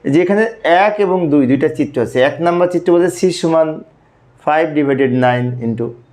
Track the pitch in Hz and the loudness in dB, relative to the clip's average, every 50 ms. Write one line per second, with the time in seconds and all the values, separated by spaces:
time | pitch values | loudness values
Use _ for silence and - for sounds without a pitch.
0 | - - 139 165 180 185 202 208 220 226 226 - - 151 170 180 202 214 208 208 | -2 0 0 2 2 2 2 0 0 -2 -4 -4 0 2 2 4 2 2 0 0
1 | 202 180 185 185 175 151 143 147 135 120 135 131 147 151 151 - 147 143 - 127 | 0 0 0 0 0 2 2 2 2 2 2 0 0 -2 -2 -2 -4 -4 -2 -4
2 | 113 - - 127 127 147 - 127 170 170 170 175 180 180 180 170 175 185 170 170 | -4 -2 0 0 0 0 0 -2 -2 -2 0 0 0 0 0 -2 0 2 2 2
3 | 175 185 180 - - 185 170 - - 165 160 160 160 156 156 - - _ _ _ | 2 0 0 0 -2 -2 -2 -2 -2 0 2 2 0 0 -2 -10 -14 _ _ _
4 | _ _ _ _ _ _ _ _ - 147 151 156 160 156 147 151 143 139 139 135 | _ _ _ _ _ _ _ _ -4 -2 0 0 0 0 0 0 0 0 0 0
5 | 139 127 123 127 127 123 123 123 123 123 123 123 120 117 113 107 117 120 - - | 0 0 2 2 2 2 0 0 -2 -4 -6 -6 -6 -6 -4 -4 -6 -8 -8 -16
6 | _ _ | _ _